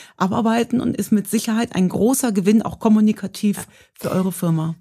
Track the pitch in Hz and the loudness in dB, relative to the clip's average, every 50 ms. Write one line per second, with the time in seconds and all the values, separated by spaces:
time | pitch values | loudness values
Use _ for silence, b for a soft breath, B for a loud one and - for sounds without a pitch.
0 | B B B B 185 180 226 240 220 226 226 240 233 - 233 240 - 240 - - | B B B B -2 0 0 0 0 0 2 0 0 0 -2 -2 0 -2 -2 -4
1 | 208 - 214 202 196 - - 226 - 226 214 226 233 - - 180 185 175 - 175 | -2 0 0 0 0 0 -2 -2 -2 0 -2 -2 -2 -2 0 0 0 0 0 2
2 | 196 240 269 - - 247 196 - 170 202 214 226 - - - - - 226 214 214 | 2 2 2 2 0 0 0 0 2 4 4 2 2 0 -6 0 2 4 4 4
3 | 214 214 208 - 196 185 - - - 208 196 - - - b b b b b b | 4 2 2 0 -4 -12 -8 -4 -2 -2 -2 -4 -8 -16 b b b b b b
4 | - 127 - 185 185 190 180 - 180 170 165 160 160 165 165 - | -6 -2 -2 0 -2 -2 -2 -2 -2 0 0 0 -2 -4 -4 -2